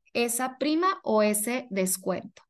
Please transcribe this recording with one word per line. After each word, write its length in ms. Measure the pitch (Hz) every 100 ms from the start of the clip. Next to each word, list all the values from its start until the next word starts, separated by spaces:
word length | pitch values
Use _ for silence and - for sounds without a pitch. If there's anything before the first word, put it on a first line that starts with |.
| _
esa 440 | - 240 233 254 254
prima 420 | 285 311 370 381
o 180 | - 214
ese 460 | 214 214 233 247 254
descuento 720 | 190 185 - 190 180 - -